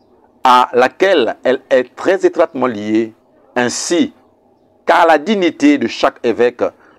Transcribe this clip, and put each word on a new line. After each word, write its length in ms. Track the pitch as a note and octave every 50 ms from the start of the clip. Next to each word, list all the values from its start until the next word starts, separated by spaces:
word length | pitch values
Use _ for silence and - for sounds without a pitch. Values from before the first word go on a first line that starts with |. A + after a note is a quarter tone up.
| _ _ _ _ _ _ _ _ -
à 260 | C3 B2 B2 B2 - -
laquelle 640 | A#2+ B2 B2+ - - F#3 G3 F#3+ D#3 A2+ G2+ - - -
elle 180 | C3+ B2 - - _
est 260 | C#3 B2+ B2+ - _
très 300 | - - D3 F#3+ F#3 F3+
étroitement 420 | F3 - E3+ E3+ - - C3+ B2+ B2+
liée, 460 | A2+ G#2 G#2 G#2+ A2 A2 A2+ A2 G#2+ _ _ _ _ _ _ _ _
ainsi 580 | B2 B2 A#2+ A#2 - - - F3 E3+ - - - _ _ _ _ _ _ _ _ _ _ _ _ _ _
qu'à 200 | - E3+ E3+ E3+
la 120 | E3 D#3+ D3+
dignité 600 | D3 F3+ A3+ G3+ F3+ E3 - - C#3+ D3 D3 C3+
de 100 | A#2 A2
chaque 300 | - - - C#3 - - -
évêque, 400 | A#2+ G#2 F#2 A#2+ B2 A#2+ - G2 F2 - _ _ _ _